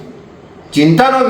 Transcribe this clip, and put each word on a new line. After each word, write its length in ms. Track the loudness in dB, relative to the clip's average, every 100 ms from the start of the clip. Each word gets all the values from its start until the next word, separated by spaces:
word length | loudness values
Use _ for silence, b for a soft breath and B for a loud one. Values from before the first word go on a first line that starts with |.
| -20 -20 -20 -20 -20 -20 -10
ચિંતાનો 480 | -2 0 2 0 0 -2